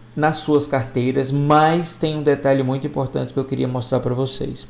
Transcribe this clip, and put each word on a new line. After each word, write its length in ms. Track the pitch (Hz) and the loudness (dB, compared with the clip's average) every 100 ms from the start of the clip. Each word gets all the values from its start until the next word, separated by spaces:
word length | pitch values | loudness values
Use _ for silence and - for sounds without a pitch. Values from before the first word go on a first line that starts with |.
| - - | -12 -2
nas 200 | 151 156 | 0 0
suas 300 | - 147 147 | 2 2 2
carteiras, 640 | 135 117 127 123 135 131 | -2 -2 -2 0 0 0
mas 680 | 139 143 151 156 170 170 - | 0 4 6 6 2 -2 -2
tem 180 | 160 151 | -2 0
um 60 | |
detalhe 400 | 147 196 143 135 | 2 2 4 2
muito 240 | 127 131 143 | 2 -2 -4
importante 480 | 143 127 135 123 | -4 -4 -4 -4
que 40 | 139 | -4
eu 60 | |
queria 240 | 135 131 127 | -2 -2 -2
mostrar 320 | 127 120 127 | -2 -2 -2
pra 140 | 123 | 0
vocês. 520 | 123 131 - 131 123 - | -2 -2 -4 -8 -8 -14